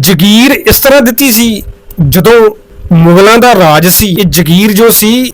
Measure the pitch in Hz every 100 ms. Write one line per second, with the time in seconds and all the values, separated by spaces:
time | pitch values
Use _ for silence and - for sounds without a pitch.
0 | 139 165 202 220 277 240 214 - 269 277
1 | 240 233 277 220 233 208 - - - -
2 | 139 180 208 233 214 - _ - - 165
3 | 165 175 202 233 247 214 160 151 175 -
4 | 214 175 180 151 156 175 214 202 233 -
5 | 214 247 247